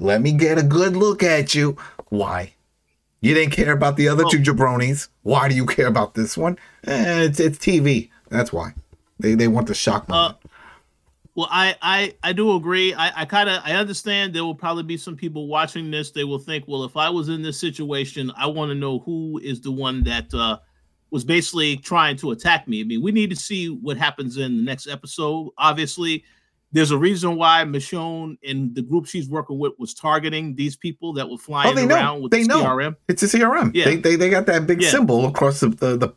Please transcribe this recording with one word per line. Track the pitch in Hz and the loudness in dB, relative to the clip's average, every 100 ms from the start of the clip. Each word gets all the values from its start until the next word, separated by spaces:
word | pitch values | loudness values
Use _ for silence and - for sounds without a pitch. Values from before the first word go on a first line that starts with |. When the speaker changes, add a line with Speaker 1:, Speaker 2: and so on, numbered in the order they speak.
Speaker 1:
let | 95 110 | 0 2
me | 143 | 4
get | 147 156 160 | 4 4 4
a | |
good | 143 165 190 185 | 4 4 2 4
look | 208 202 | 2 4
at | 175 156 - | 2 2 2
you. | 147 147 143 - - - | 0 0 -2 -14 -20 -6
Why? | 104 95 90 90 _ _ _ _ _ _ _ | -2 -2 -4 -8 _ _ _ _ _ _ _
You | 113 | 2
didn't | 156 151 | 4 2
care | 175 151 | 2 0
about | 143 143 143 | 2 2 4
the | 147 | 2
other | 147 160 | 4 4
Speaker 2:
Oh. | |
Speaker 1:
two | 156 | 4
jabronis. | 139 123 131 123 127 143 - _ | 4 4 2 2 0 -2 -6 _
Why | - 139 139 | 0 2 4
do | |
you | 131 120 | 2 0
care | - 123 | 2 2
about | 110 104 | 2 0
this | 110 110 - | -2 -4 -2
one? | 165 175 - _ - | -2 -2 -12 _ -4
Eh, | 233 185 170 | -2 0 2
it's, | 160 147 | 2 2
it's | 160 147 | 0 2
T | - 170 | 2 4
V. | 143 117 - _ _ | 4 2 -2 _ _
That's | 113 120 | -2 -2
why. | 85 80 - - _ _ - | -4 -8 -12 -20 _ _ -2
They, | 107 | 2
they | 113 117 | 4 4
want | 117 113 | 2 0
the | |
shock | 101 117 101 - | -2 -2 -2 -2
Speaker 2:
Uh, | |
Speaker 1:
moment. | 170 170 - - - - - _ _ _ _ _ | 0 0 -4 -20 -20 -20 -20 _ _ _ _ _
Speaker 2:
well, | 170 165 | -8 -2
I, | 175 185 - | 2 0 0
I, | 170 196 196 - | 0 0 -2 -4
I | 170 | -4
do | 185 220 185 | 0 2 2
agree. | 165 185 185 | 0 0 0
I, | 156 160 160 | 0 -2 -2
I | 156 | -2
kinda, | 202 202 185 | 0 0 -2
I | 151 | -2
understand | 185 208 185 208 202 190 | -2 -2 -6 -4 -2 -2
there | 165 | -4
will | 165 | -6
probably | 151 170 170 | -6 -6 -6
be | 160 165 | -6 -10
some | 180 151 | -10 -10
people | 165 151 147 | -10 -10 -4
watching | 151 160 165 156 | -2 -2 -4 -8
this. | 151 143 | -8 -8
They | 151 | -8
will | 143 139 | -6 -6
think, | 151 156 139 | -6 -10 -6
"Well, | 135 | -8
if | 127 151 | -6 -2
I | 160 | -2
was | 175 151 | -2 -4
in | 160 | -6
this | 156 139 | -6 -6
situation, | 170 143 147 139 135 147 127 - | -8 -6 -6 -6 -6 -8 -10 -4
I | 143 | -4
wanna | 156 147 139 | -2 -4 -4
know | 139 127 | -4 -6
who | 170 165 160 156 | -6 -8 -8 -10
is | 139 123 | -8 -8
the | 139 | -8
one | 131 131 131 | -6 -4 -2
that, | 123 117 - | -2 -2 -6
uh, | 120 113 107 _ _ _ _ _ | -4 -2 -4 _ _ _ _ _
was | 147 | -8
basically | 123 170 - 170 151 139 | 0 0 0 -2 -2 -2
trying | - 170 151 139 | 0 2 2 0
to | 147 | -6
attack | 113 170 160 - | -2 0 0 0
me." | 107 | -6
I | |
mean, | 110 113 | -4 -2
we | 185 | 0
need | 214 202 | 0 0
to | 170 | -4
see | - 190 170 | -6 -6 -6
what | 151 135 131 | -8 -8 -2
happens | 147 143 127 131 | -2 -2 -8 -6
in | 131 113 | -4 -2
the | |
next | 127 135 143 | -2 -6 -10
episode. | 139 151 - 151 160 151 - | -14 -12 -4 -4 -4 -8 2
Obviously, | 151 156 143 175 165 156 _ _ _ _ _ | 2 2 -4 -4 -4 -4 _ _ _ _ _
there's | 156 147 | 2 2
a | 139 | 4
reason | 185 185 175 165 | 2 2 -2 2
why | 165 165 | 4 4
Michonne | 156 139 135 175 165 165 156 - 139 | 2 -4 -6 -8 -8 -8 -10 -12 -8
and | 135 127 | -4 -4
the | 123 | -6
group | 123 170 151 | -2 -2 -2
she's | 180 135 | -8 -6
working | 151 139 139 | -8 -6 -6
with | 143 131 | -6 -6
was | 117 | -14
targeting | - 156 156 156 156 156 | -6 -2 0 -2 -6 -8
these | 135 147 - | -6 -6 -6
people | 175 - 165 | -10 -8 -8
that | 139 123 | -8 -8
were | 120 | -12
flying | - 147 220 | -8 0 2
Speaker 1:
Oh, | |
they | 269 254 | 2 4
know. | |
Speaker 2:
around | 339 285 294 | 4 2 -2
with | 262 | 0
Speaker 1:
They | 233 | 2
Speaker 2:
the | 226 | 4
Speaker 1:
know. | 311 | 2
Speaker 2:
C | 135 | 2
R | 131 | 0
M. | 151 156 - | -2 -4 -4
Speaker 1:
It's | 180 | 0
a | 202 | 2
C | 233 | 4
R | 233 285 | 4 4
M. | 226 | 2
Speaker 2:
Yeah. | 170 143 | 4 2
Speaker 1:
They, | 160 | 4
they, | 165 170 | 2 4
they | 180 | 4
got | 190 185 | 4 4
that | 165 156 | 2 2
big | 175 | 2
Speaker 2:
Yeah. | 156 | 4
Speaker 1:
symbol | 277 185 117 131 | 4 4 4 2
across | - 139 139 | 2 2 2
the, | 120 | 0
the, | - 127 123 | 2 0 0
the, | 123 | -2